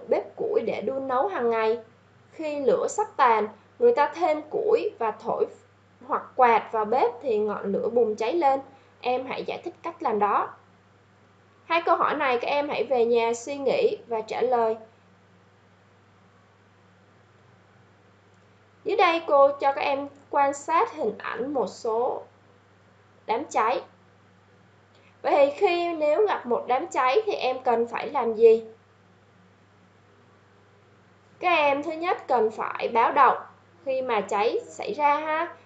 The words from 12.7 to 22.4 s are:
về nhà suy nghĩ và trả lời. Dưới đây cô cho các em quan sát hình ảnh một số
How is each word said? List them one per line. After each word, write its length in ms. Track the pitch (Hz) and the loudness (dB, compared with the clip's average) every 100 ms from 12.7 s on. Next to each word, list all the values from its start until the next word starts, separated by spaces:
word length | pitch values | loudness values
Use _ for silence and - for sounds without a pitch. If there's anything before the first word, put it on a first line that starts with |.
| - | -2
về 220 | - 247 233 | 0 2 2
nhà 280 | 240 226 | 2 2
suy 240 | 233 - 285 | -2 -6 -4
nghĩ 400 | 269 143 240 - - | 0 2 2 0 -6
và 140 | 220 | -6
trả 200 | 214 - | -4 -4
lời. 340 | 240 240 220 220 - _ _ _ _ _ _ _ _ _ _ _ _ _ _ _ _ _ _ _ _ _ _ _ _ _ _ - _ _ _ _ _ _ _ _ _ _ _ _ - | 0 0 0 -2 -10 _ _ _ _ _ _ _ _ _ _ _ _ _ _ _ _ _ _ _ _ _ _ _ _ _ _ -20 _ _ _ _ _ _ _ _ _ _ _ _ -2
Dưới 120 | 427 | 4
đây 240 | 359 330 330 | 4 2 2
cô 240 | 285 277 | 6 6
cho 200 | 285 277 | 4 -2
các 80 | 277 | 0
em 260 | - 277 285 - - | -2 -2 -6 -12 -4
quan 240 | 294 277 | 0 0
sát 400 | 285 - 330 480 | -2 0 0 0
hình 200 | 311 247 196 | -2 -6 -4
ảnh 360 | - - 269 | -8 -8 -4
một 140 | 277 196 | -4 -4
số 560 | - 240 226 262 - - _ | -6 -4 -2 -2 -4 -12 _